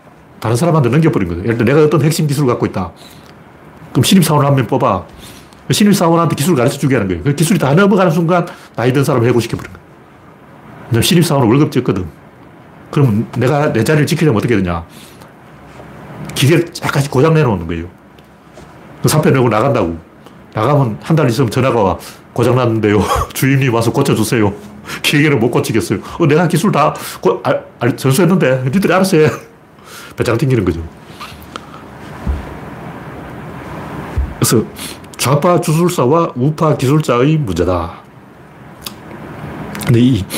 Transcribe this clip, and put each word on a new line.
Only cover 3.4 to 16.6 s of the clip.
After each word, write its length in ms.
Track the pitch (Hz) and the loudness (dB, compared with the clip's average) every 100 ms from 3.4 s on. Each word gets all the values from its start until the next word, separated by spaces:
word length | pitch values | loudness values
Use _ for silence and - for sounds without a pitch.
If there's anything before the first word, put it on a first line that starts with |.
| - - - - - | -20 -20 -20 -20 -4
그럼 120 | 147 | 0
신입사원을 420 | 127 190 156 147 143 | 4 4 4 2 2
한 100 | 135 | 2
명 120 | 107 | 0
뽑아. 380 | 135 123 92 - - - - - - - | 0 0 -2 -6 -18 -20 -20 -20 -10 -4
그 60 | |
신입사원한테 640 | - 208 185 165 165 165 - | 2 4 4 4 2 2 0
기술을 220 | 151 139 | 0 2
가르쳐 200 | 113 - | 0 -2
주게 180 | 143 127 | 0 0
하는 120 | 98 | 0
거예요. 160 | 85 | -2
그 100 | 135 143 | -2 0
기술이 220 | 160 165 | 0 2
다 140 | 135 | 2
넘어가는 380 | 160 202 202 180 | 4 4 4 2
순간 340 | 170 165 180 175 - - - | 2 2 0 -2 -10 -14 -4
나이 180 | 127 | 0
든 100 | 139 | 2
사람을 240 | 143 127 120 | 2 2 2
해고시켜버린 420 | 120 - - - | 2 -2 -6 -10
거예요. 120 | - - - - - - - - - - - - | -18 -20 -20 -20 -20 -20 -20 -20 -20 -20 -16 -4
왜냐면 140 | 117 | 0
신입사원은 440 | - 180 156 139 110 | 2 2 4 2 4
월급 240 | 135 151 | 4 2
적거든. 340 | 127 - 95 78 - - - - - - - - | 0 -2 -2 -6 -12 -20 -20 -20 -20 -20 -20 -6
그럼 360 | 151 131 104 - 123 | 0 2 0 -2 -2
내가 360 | 156 147 151 | 0 2 2
내 100 | 113 | 2
자리를 220 | - 151 139 | 2 2 2
지키려면 320 | 160 156 104 | 2 2 2
어떻게 160 | 117 | 2
해야 100 | 104 | 0
되냐. 220 | 90 85 82 - - - - - - - - - - - - - - - | 0 -4 -8 -18 -20 -20 -20 -20 -20 -20 -20 -20 -20 -20 -18 -16 -10 -2
기계를 300 | 131 170 | 2 2